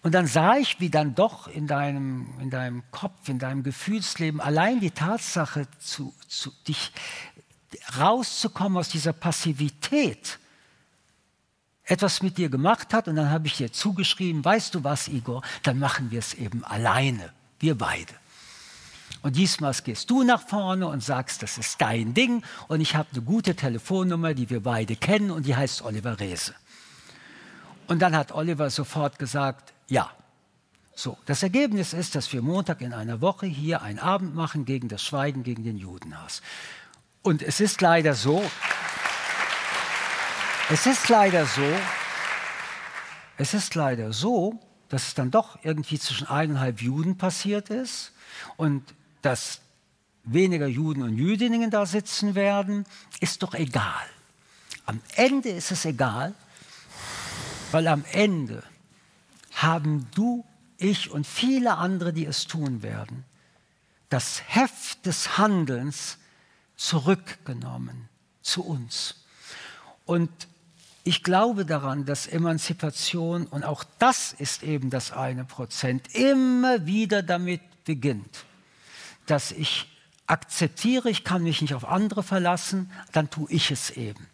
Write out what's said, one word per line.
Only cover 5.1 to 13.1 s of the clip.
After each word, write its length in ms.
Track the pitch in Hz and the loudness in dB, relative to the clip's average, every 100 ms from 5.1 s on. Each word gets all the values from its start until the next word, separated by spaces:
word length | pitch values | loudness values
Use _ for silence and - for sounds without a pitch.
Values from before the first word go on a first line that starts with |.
| 226 - 180 151 151 131 - | 0 -2 -2 -2 -4 -6 -10
zu, 340 | - - 135 - - | -12 -8 -10 -12 -12
zu, 240 | - 135 - - | -10 -10 -10 -6
dich 260 | 147 - - - - - - _ _ _ - - 127 | -6 -6 -10 -12 -12 -16 -20 _ _ _ -18 -10 2
rauszukommen 760 | 165 240 247 - 214 - 196 185 | 4 4 0 -2 -4 0 0 0
aus 120 | 170 | 0
dieser 220 | 160 151 | -2 -2
Passivität, 1300 | 160 175 156 170 139 147 - - 294 233 110 - - _ _ _ _ _ _ _ _ _ _ _ _ _ _ - | 0 -2 0 0 0 -2 -2 0 2 2 0 -10 -12 _ _ _ _ _ _ _ _ _ _ _ _ _ _ 0
etwas 320 | 180 196 - | 2 2 2
mit 160 | 190 - | -2 0
dir 120 | 165 | 0
gemacht 440 | 131 160 226 - | 2 4 2 2
hat. 140 | 226 | 0
Und 80 | 220 | 2